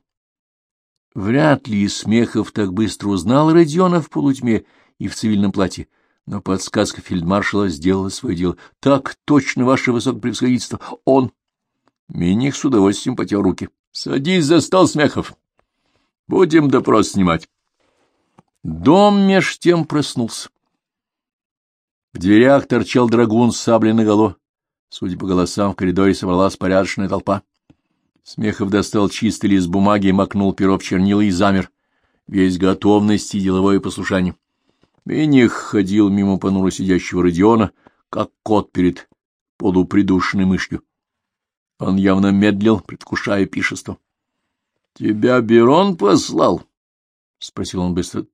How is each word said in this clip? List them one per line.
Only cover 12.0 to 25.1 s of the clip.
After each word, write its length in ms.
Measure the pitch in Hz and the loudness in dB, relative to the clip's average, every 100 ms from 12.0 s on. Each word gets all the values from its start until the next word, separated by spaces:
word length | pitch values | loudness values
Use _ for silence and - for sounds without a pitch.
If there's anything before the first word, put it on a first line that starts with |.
| _ | _
Миних 460 | - 87 104 139 - | -4 0 0 -2 -2
с 100 | 147 | 0
удовольствием 500 | 110 98 98 127 117 | 2 2 0 -6 -6
потёр 260 | 92 104 | -4 0
руки. 280 | 95 85 95 _ _ | 0 -2 -10 _ _
«Садись 540 | - - 139 147 185 143 | -12 -6 -4 0 0 2
за 140 | 170 | 2
стол, 280 | - 185 180 | 2 2 2
Смехов. 460 | 151 143 104 - - _ _ _ _ _ _ _ _ - | 2 -2 -2 -10 -14 _ _ _ _ _ _ _ _ -4
Будем 420 | - 175 160 143 | 0 4 4 4
допрос 420 | 127 131 113 95 | 2 2 2 2
снимать». 380 | 98 90 82 - _ _ _ _ _ _ _ _ _ _ _ | 2 2 0 -6 _ _ _ _ _ _ _ _ _ _ _
Дом 600 | - 80 101 185 208 202 | -10 -2 2 4 4 4
меж 360 | 196 190 - - | 2 2 0 -2
тем 280 | 165 170 147 | 0 0 0
проснулся. 640 | 151 135 - 113 - - _ _ _ _ _ _ _ _ _ _ _ _ _ _ _ _ | -4 -4 -6 -6 -8 -18 _ _ _ _ _ _ _ _ _ _ _ _ _ _ _ _
В 60 | 82 | -6
дверях 480 | 90 107 127 139 - | 2 6 6 4 2
торчал 420 | 120 101 127 120 | -2 0 0 2
драгун 420 | 113 117 113 120 | 2 2 2 0
с 60 | - | 0
саблей 360 | - 113 110 | 2 2 4
наголо. 420 | 113 107 104 107 - _ _ _ _ _ | 2 2 4 2 -2 _ _ _ _ _
Судя 280 | - 98 | -12 -10